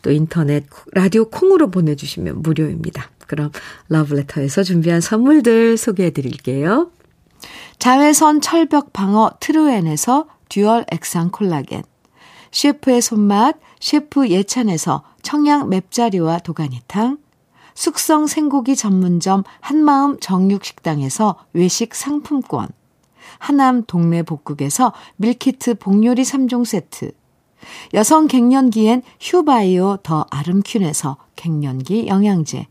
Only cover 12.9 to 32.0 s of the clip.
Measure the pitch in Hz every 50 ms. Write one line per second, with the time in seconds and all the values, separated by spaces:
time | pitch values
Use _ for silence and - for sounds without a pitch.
12.9 | 247 240 233 - 233 214 208 202 202 202 226 285 320 _ _ _ _ _ - -
13.9 | - 294 294 - - 277 269 226 170 190 202 - - 254 240 214 175 156 - 180
14.9 | 139 143 _ _ _ _ - - - 294 294 294 294 294 - - - - - _
15.9 | - 240 233 233 196 180 165 160 165 170 _ - 151 - 156 139 123 120 _ -
16.9 | - 202 226 247 277 294 _ _ _ _ _ _ _ _ _ - _ - - 339
17.9 | 311 - - - 320 302 302 294 - 311 302 294 269 277 233 254 269 - - 208
18.9 | 190 185 185 180 175 170 - 190 190 196 190 - - _ - - 277 311 302 294
19.9 | 277 269 277 285 269 - - - 190 185 185 196 202 196 - - - - _ 170
20.9 | 156 147 135 135 - - 214 208 185 - _ _ - 170 180 180 - - 233 226
21.9 | - - - 277 294 294 294 - 302 269 254 - - 120 - - - _ _ _
22.9 | _ _ _ _ _ _ - - - _ - - 285 277 269 254 254 247 220 -
23.9 | - 170 170 165 170 170 165 - 165 143 _ - 147 143 139 143 - - 254 233
24.9 | - - - - _ - 185 233 240 _ - 277 254 _ - 240 233 - - 196
25.9 | 196 208 220 240 247 240 262 - - 269 262 240 247 240 247 - - 180 - _
26.9 | - - - - _ _ _ _ _ _ _ _ _ _ - - - - - -
27.9 | - 285 320 - 311 311 311 285 - 254 233 247 262 269 262 247 208 220 214 214
28.9 | 240 254 - - _ _ - - - 359 311 302 262 233 202 185 185 180 185 196
29.9 | 202 196 _ - 165 156 - _ - 143 143 170 180 202 202 - - 226 185 151
30.9 | 156 - - 139 143 _ _ _ _ - - 170 160 151 147 135 127 131 131 131
31.9 | 190 226